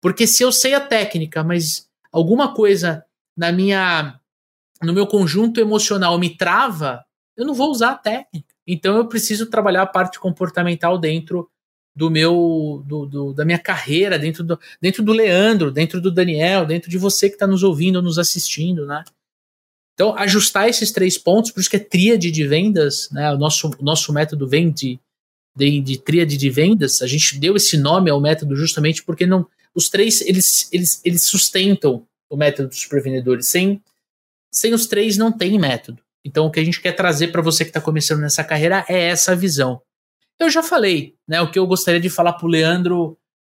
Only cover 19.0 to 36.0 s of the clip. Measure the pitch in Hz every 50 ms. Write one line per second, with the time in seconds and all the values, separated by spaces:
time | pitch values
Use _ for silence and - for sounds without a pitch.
19 | 170 - _ _ _ _ _ _ _ _ _ _ _ _ _ _ _ _ _ -
20 | 185 220 - - 196 202 185 208 196 - - 202 196 233 247 - 226 208 - 190
21 | 185 185 180 - _ 170 180 220 226 226 - - 185 - - 196 208 _ - 180
22 | 185 220 233 214 170 175 156 156 151 139 143 160 185 214 202 170 151 143 139 -
23 | - - 143 139 147 151 147 139 147 156 151 - - 156 - - 139 143 160 156
24 | - - 156 147 160 156 156 147 139 131 135 151 175 165 151 - 139 131 123 131
25 | _ _ _ _ _ _ _ _ _ _ _ 131 139 143 147 147 139 131 135 127
26 | _ - 160 170 170 156 147 139 139 139 123 131 156 185 226 202 147 131 - -
27 | 127 127 131 156 147 - - 139 143 170 202 202 - - - 151 139 139 165 190
28 | 190 165 143 143 143 147 156 156 151 143 139 139 156 160 - 160 151 156 160 -
29 | - - 165 - 185 180 185 185 170 _ _ _ _ _ _ 175 - - - 196
30 | 208 226 220 - - - 190 185 175 - - - - - - 180 175 170 - -
31 | - 175 175 170 - - - 190 - - - 190 190 202 196 - - 147 127 117
32 | - _ _ _ _ _ 147 143 147 147 143 - 139 131 - - - - 147 143
33 | 120 135 131 131 123 127 127 120 123 - - 180 185 196 202 202 _ _ _ _
34 | _ _ _ _ _ _ _ _ _ _ - - - 233 233 226 226 - - 208
35 | 214 226 202 196 226 226 220 220 180 180 208 208 170 135 123 113 - - 123 -